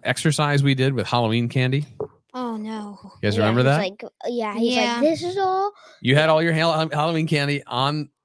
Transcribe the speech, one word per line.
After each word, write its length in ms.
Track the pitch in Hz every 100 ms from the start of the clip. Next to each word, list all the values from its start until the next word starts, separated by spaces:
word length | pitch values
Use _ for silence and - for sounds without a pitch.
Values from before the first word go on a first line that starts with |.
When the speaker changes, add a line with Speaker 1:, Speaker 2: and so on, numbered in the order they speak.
Speaker 1:
exercise 580 | - 127 160 147 147 143
we 120 | 139
did 180 | 131 135
with 140 | 127 -
Halloween 420 | 123 113 117 117
candy? 380 | 131 127 139 147 - - _ _
Speaker 2:
Oh, 220 | 254 240 220
no. 420 | 214 220 208 202
Speaker 1:
You 80 | 196 -
guys 140 | 104 104
Speaker 3:
Yeah, 40 | 107
Speaker 1:
remember 140 | 120
Speaker 3:
he's 40 |
Speaker 1:
that? 140 | 127 147
Speaker 3:
like, 260 | 190 202 226 _ -
yeah, 280 | 240 214 220
he's 160 | 233
Speaker 2:
Yeah. 180 | 247 240
Speaker 3:
like, 60 | 233
"This 200 | 294 320
is 160 | 349 381
all." 340 | 381 381 403 - - -
Speaker 1:
You 140 | 120 143
had 120 | 160
all 140 | 156
your 100 | 170
Hal-, 380 | 160 170 156 160
Halloween 340 | 147 156 160 160
candy 360 | 151 143 143 -
on 440 | 120 139 151 143 _